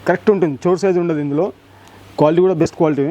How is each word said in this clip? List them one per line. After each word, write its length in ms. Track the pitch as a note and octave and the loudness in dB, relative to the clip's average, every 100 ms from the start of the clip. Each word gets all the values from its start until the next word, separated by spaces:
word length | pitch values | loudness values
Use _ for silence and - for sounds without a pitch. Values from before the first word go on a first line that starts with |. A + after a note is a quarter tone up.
| - | -2
కరెక్ట్ 220 | F3+ - | 0 0
ఉంటుంది, 220 | G3 E3 C3 | 0 0 -2
చోటు 160 | F3 F#3 | -2 0
సైజ్ 160 | G3 F3 | 0 0
ఉండదు 180 | E3+ D3+ | -2 -4
ఇందులో. 200 | D3 C#3+ G3 - - - - - - - | -2 -2 -4 -6 -20 -20 -20 -20 -10 0
క్వాలిటీ 220 | D3+ E3+ F#3 | 2 2 0
కూడా 100 | E3 | 0
బెస్ట్ 140 | D#3+ - | -2 0
క్వాలిటీ. 240 | D#3 C#3+ C#3 | 0 0 -2